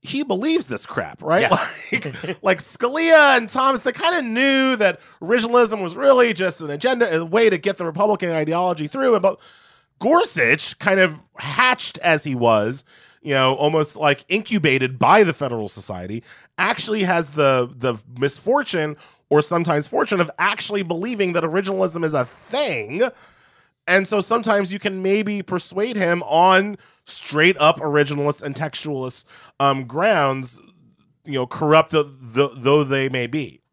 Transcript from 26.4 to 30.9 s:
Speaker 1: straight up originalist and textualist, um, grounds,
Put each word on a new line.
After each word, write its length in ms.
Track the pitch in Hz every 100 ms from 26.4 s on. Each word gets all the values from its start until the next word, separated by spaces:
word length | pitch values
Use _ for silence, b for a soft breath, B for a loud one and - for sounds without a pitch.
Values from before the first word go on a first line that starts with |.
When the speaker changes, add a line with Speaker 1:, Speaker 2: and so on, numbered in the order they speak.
| 180 185 208 202 b b
Speaker 1:
straight 520 | - - - 147 165 180
up 200 | 151 165
originalist 640 | 156 147 143 147 143 143
and 120 | 143
textualist, 680 | 131 156 - 156 139 131 - _ B B _
um, 240 | 139 135
grounds, 760 | 123 135 202 185 139 135 127 - _ _ _